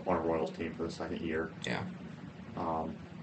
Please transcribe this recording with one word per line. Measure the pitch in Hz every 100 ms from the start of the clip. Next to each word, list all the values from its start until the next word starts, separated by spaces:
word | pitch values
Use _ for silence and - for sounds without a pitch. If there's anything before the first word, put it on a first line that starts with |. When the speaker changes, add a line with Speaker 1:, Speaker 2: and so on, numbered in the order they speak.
| 82
Speaker 1:
on | 87
a |
Royals | 82 82 71
team | - 82
for | -
the | 107
second | - 87 82
year. | 85 80 - - -
Speaker 2:
Yeah. | 52 - - - - - - - -
Speaker 1:
Um, | 85 80 80 - - -